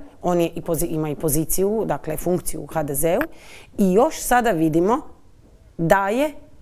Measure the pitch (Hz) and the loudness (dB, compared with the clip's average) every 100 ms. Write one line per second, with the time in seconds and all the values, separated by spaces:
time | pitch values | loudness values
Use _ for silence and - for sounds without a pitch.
0 | - - 180 175 165 - - 175 175 156 | -8 -8 -2 0 0 -2 -4 -2 -2 -2
1 | 156 143 160 147 156 - 190 220 165 143 | -4 -4 0 0 0 0 0 0 -2 -4
2 | - 156 175 180 - 160 147 160 147 139 | -6 -4 -2 -2 -2 -6 -6 -4 -4 0
3 | 165 180 330 - - - - - 196 185 | 0 0 -2 -10 -20 -20 -10 0 2 4
4 | 302 - - 247 233 170 160 160 185 262 | 4 0 0 2 2 2 2 2 2 0
5 | - - - - - - - - 165 196 | -2 -16 -20 -20 -20 -20 -14 -2 2 4
6 | 196 240 302 - - - | 2 0 -2 -4 -18 -20